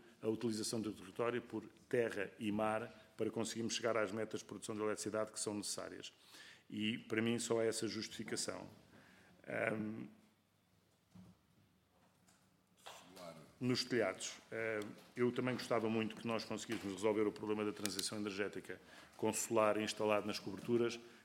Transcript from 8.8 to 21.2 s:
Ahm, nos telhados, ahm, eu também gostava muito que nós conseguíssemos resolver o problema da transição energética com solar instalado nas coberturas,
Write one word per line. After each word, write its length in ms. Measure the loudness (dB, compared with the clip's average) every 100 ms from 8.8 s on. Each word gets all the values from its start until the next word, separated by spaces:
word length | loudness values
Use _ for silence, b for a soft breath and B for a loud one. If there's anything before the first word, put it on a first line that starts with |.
| -20 B B B B B -6
Ahm, 580 | 0 0 0 -4 -6 -10 -14 -20 _ _ _ _ _ _ _ _ -20 -20 -20 _ _ _ _ _ _ _ _ _ _ _ _ _ _ -18 -16 -18 -14 -12 -12 -16 -4
nos 240 | 0 2
telhados, 540 | 2 2 2 0 -6 -10 -8
ahm, 340 | -4 -2 -2 -4 -10 -14 2
eu 160 | 2
também 220 | 4 0
gostava 360 | -2 2 2 4
muito 240 | 2 0
que 120 | -2 -2
nós 180 | -2
conseguíssemos 500 | -2 -6 -4 -4 -4
resolver 280 | 0 2 4
o 100 | 4
problema 320 | 2 -2 0
da 80 | 0
transição 460 | 0 -2 -2 -4 -2
energética 640 | -2 -2 -2 -4 -10 -12 B B B -2
com 160 | 0
solar 480 | 0 2 6 6 6
instalado 460 | 2 2 4 4 2
nas 120 | -4
coberturas, 640 | -6 -8 2 4 4 0 B B